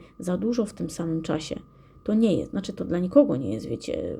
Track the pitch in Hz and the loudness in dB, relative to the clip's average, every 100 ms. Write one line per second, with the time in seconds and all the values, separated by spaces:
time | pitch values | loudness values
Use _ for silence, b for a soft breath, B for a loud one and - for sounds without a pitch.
0 | B - 180 180 214 240 208 - 165 - | B -8 -4 -2 0 0 -2 -4 -6 -4
1 | 170 160 160 156 156 - - B B B | -2 -2 -2 -4 -4 -10 -12 B B B
2 | - 214 226 165 - - 190 - 180 175 | 0 4 4 2 0 -4 -6 -6 -2 0
3 | 185 277 294 135 117 110 - 117 - - | 4 6 6 4 -2 -4 -4 -6 -4 -4
4 | 85 82 | -4 -6